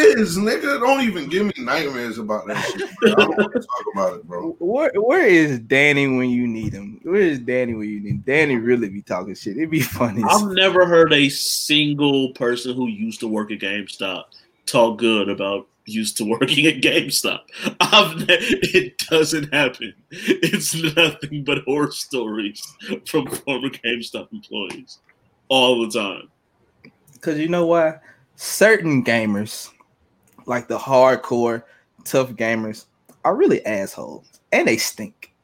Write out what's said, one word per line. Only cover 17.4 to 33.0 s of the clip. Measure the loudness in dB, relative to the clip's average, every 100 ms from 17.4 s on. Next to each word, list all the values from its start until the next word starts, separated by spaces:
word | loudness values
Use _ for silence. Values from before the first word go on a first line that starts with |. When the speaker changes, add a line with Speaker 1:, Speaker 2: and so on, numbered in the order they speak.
| -10 -10 -6 -2
Speaker 3:
I've | 2 4 2 0
ne-, | 0 0
it | 0 -2 2 0 0 -6
doesn't | -2 0 2 -2 -2
happen. | 0 0 -2 -14 -16 _
It's | -6 -2 0 0 0 -4 -4 -2
nothing | 2 0 0 -10 -8
but | -4 -4
horror | -2 -2 -2
stories | -4 -8 -6 -4 -4 -6 -8 -18 -16 -10 -10 -4
from | -4 -4
former | -8 -6 -6 -6
GameStop | -6 -6 -6 -6 -12 -12
employees | -16 -12 -12 -10 -12 -18 -20 _ _ _ _ 0
all | 4 4 2 0
the | -4
time. | -6 -8 -16 _ _ _ _ _ -20 _ _ _
Speaker 2:
'Cause | -6 -4
you | -2
know | 0 2
why? | 2 2 -2 _ _ _ -14
Certain | -6 4 6 6 4 2
gamers, | 2 0 0 -2 -4 -10 -16 _ _ _ _ _ _ _
like | -6 -6 -4
the | -6
hardcore, | 2 6 6 4 0 0 0 -2 -8 _ _ _
tough | -2 0 0
gamers, | -2 -2 -2 -4 -10 -16 _